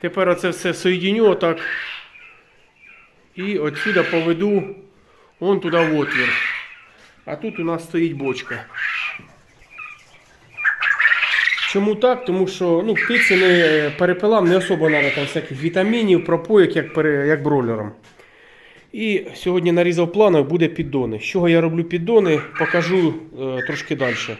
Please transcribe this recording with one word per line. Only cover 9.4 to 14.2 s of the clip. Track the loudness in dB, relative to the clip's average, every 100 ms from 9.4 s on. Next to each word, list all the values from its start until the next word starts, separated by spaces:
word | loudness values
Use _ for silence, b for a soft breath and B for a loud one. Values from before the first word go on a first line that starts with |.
| _ _ -20 -18 -18 -18 -20 -20 _ _ _ -4 -4 -2 -4 0 0 0 -2 -2 -2 -2 -2
Чому | -2 0
так? | 2 0 0
Тому | -2 0 -2
що, | -2 0 2 2
ну, |
птиці | 0 0 0 2 4
не, | 4 6 4 4 0 0
перепилам | 0 2